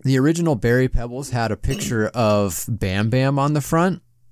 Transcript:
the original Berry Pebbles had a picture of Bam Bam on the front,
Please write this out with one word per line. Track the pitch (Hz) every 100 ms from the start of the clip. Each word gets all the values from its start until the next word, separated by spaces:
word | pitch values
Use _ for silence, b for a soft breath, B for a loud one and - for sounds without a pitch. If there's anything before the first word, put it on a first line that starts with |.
the | 131 131
original | 139 165 170 127
Berry | 117 123 127
Pebbles | - 120 123 139
had | 123 113
a | 107
picture | - 135 - 117 107
of | - 110 104 101 - -
Bam | 107 98 95 110
Bam | 127 135 139
on | 143
the | 151
front, | 139 165 180 180 _ _ _